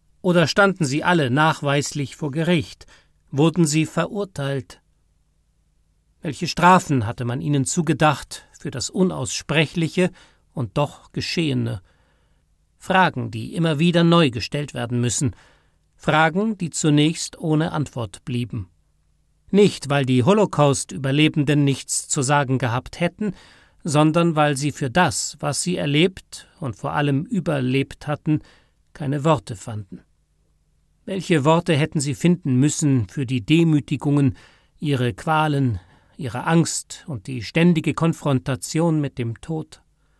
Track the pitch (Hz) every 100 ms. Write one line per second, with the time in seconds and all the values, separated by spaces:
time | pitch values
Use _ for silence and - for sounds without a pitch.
0 | _ _ 185 175 160 - 196 190 143 143
1 | 165 175 135 131 160 147 143 143 139 143
2 | 135 - 151 139 160 175 101 - - -
3 | _ _ _ 135 160 170 156 156 156 -
4 | 170 208 196 - 139 139 - - _ _
5 | _ _ _ _ _ _ _ _ _ _
6 | _ _ 170 127 165 - 175 185 - 139
7 | 107 120 120 123 160 143 131 - 156 147
8 | 151 135 - - - - - 131 - -
9 | 185 156 135 - - 156 156 - 160 -
10 | 180 - - _ _ - 117 - 147 -
11 | _ - - - 160 127 117 113 - _
12 | _ _ _ _ _ _ _ _ - 185
13 | 175 131 117 110 123 - 165 143 175 170
14 | 170 170 156 107 - 147 147 123 120 120
15 | 120 - 131 - _ _ _ _ _ _
16 | - 151 160 170 220 208 175 - 160 147
17 | 151 170 - - 165 156 160 156 143 -
18 | 110 - - 120 120 120 95 _ _ _
19 | _ _ _ _ _ 190 208 - 135 143
20 | 127 127 120 208 190 - 147 131 - 170
21 | 139 143 156 156 139 147 143 135 - -
22 | - - 131 147 131 131 123 120 - -
23 | 175 - 214 - - - _ _ - 147
24 | 156 160 170 156 147 139 147 - 139 117
25 | 175 - - - 147 139 - 180 156 143
26 | 185 190 - - - _ 135 - 139 156
27 | 147 135 170 202 180 143 127 135 135 -
28 | - 147 - 151 - _ _ _ _ -
29 | 143 143 147 143 - 107 - 107 101 90
30 | _ _ _ _ _ _ _ _ _ _
31 | - 196 151 165 135 160 175 147 156 160
32 | 139 135 175 175 143 127 147 - 151 131
33 | 101 - 123 127 104 160 165 147 - 143
34 | 147 143 139 - - _ _ _ 160 135
35 | 123 107 - 156 156 143 131 101 - _
36 | _ - 127 123 160 165 160 - - -
37 | - 123 - 127 104 160 170 170 151 -
38 | 165 151 151 135 139 127 - 160 170 156
39 | 143 - 117 113 - 160 156 - _ _
40 | _ _